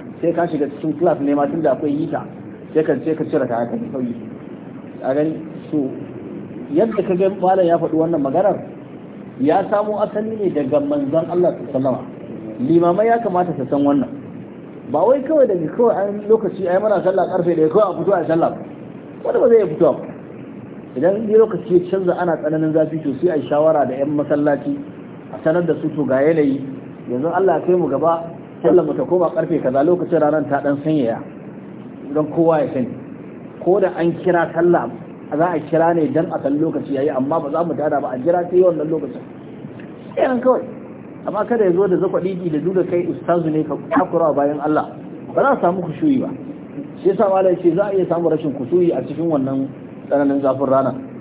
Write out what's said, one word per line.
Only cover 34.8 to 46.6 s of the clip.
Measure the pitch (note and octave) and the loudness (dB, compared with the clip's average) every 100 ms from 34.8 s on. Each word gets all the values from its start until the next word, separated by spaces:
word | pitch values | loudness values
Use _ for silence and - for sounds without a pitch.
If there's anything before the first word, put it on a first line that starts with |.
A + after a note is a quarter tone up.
| A#2+ - - - - D3 | 0 -8 -14 -16 -6 -2
za | F3 | 0
a | D#3+ - | 0 0
kira | D#3+ E3 | 2 4
ne | E3+ D3 | 2 2
dan | D3+ D3 | 0 0
a | D#3 | -2
san | C#3 D3 | -2 0
lokaci | D#3+ C#3 B2 | 0 -2 -4
yayi | C3+ D3 | -2 0
amma | C3 C#3 E3 | 0 0 -2
ba | C#3+ | -2
za | D#3+ | -2
mu | E3+ | -2
tada | C3+ D3+ C#3+ | -2 0 0
ba | C3+ | -2
a | B2+ | -2
jira | D3 F3 F3 | 0 2 2
sai | F3+ | 4
wannan | F3+ D#3 D3+ | 4 4 -2
lokacin. | - C3 B2 - - - - - - - - - - | -2 -4 -10 -14 -16 -16 -14 -14 -14 -16 -16 -8 0
Kenan | C4+ B3 | 2 2
kawai. | B3+ G#3 - - - - - - - | 2 2 0 -12 -16 -16 -16 -10 -6
Amma | F#3+ | -2
kada | G3+ G#3 | 0 4
ya | G3 | 4
zo | F3 G3+ | 4 4
da | E3+ | 4
zakwaɗiɗi | F3+ F#3 F#3 F3+ F3+ | 2 0 -2 -2 -2
da | D3+ | -2
nuna | E3 F#3 | 0 0
kai | - F3 E3+ | 2 0 -2
ustazu | C#3 - F3 D#3+ | -4 0 2 2
ne | D#3 | 0
ka | D3+ C#3 - | 0 -4 0
takura | - F3+ E3+ D#3+ | 0 2 2 2
wa | |
bayan | C#3 C#3+ D3 | 2 0 0
Allah. | D3+ D3+ - - - - - | 0 0 0 -8 -14 -14 -4
Ba | - | 2
za | C4+ | 2
a | C4 | 4
samu | F3+ F#3 | 2 0
kushuyi | D#3+ D3+ D#3 B2+ | -4 0 2 2
ba. | F#2 F2 - - | 0 -8 -12 -14